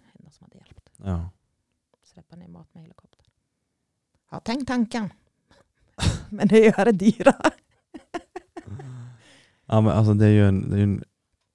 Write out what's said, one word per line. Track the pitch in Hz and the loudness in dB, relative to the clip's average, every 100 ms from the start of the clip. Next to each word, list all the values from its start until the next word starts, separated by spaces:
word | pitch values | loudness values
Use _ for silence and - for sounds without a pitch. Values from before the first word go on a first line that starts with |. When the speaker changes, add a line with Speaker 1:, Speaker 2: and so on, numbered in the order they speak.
| _ _ | _ _
Speaker 1:
enda | _ | _
som | _ _ | _ _
hade | _ | _
hjälpt. | _ _ _ _ | _ _ _ _
Speaker 2:
Ja. | 98 87 87 - _ _ _ _ _ _ | -8 -8 -8 -16 _ _ _ _ _ _
Speaker 1:
Släppa | _ 175 160 170 | _ _ _ -20
ner | 175 | -20
mat | 170 160 | -20 -20
med | 175 | -20
helikopter. | 160 _ _ _ _ _ _ _ _ _ _ _ _ _ _ | -20 _ _ _ _ _ _ _ _ _ _ _ _ _ _
Ja, | - - | -14 -10
tänk | 247 262 | -8 -6
tanken. | 247 226 - 208 - _ _ _ _ _ | -4 -4 -6 -10 -12 _ _ _ _ _
<laughs> | _ _ - - - - | _ _ -8 -6 -6 -10
Men | 208 202 | -4 2
det | 220 | 4
gör | 220 - 202 | 4 2 0
det | |
dyra. | 196 202 - 185 - | 0 0 2 0 0
<laughs> | 320 - _ _ _ - _ 339 - - - - - 104 139 127 120 - _ _ _ _ - | -2 -6 _ _ _ -20 _ -16 -16 -20 -20 -20 -18 -18 -18 -18 -20 -20 _ _ _ _ -2
Speaker 2:
Ja, | 110 | 2
men | 107 | 2
alltså, | 87 107 | 2 2
det | 104 107 | 4 6
är | |
ju | 104 101 | 6 4
en, | 95 - | 2 -2
det | 101 | 0
är | |
en | 101 98 - _ _ _ _ | 0 -2 -8 _ _ _ _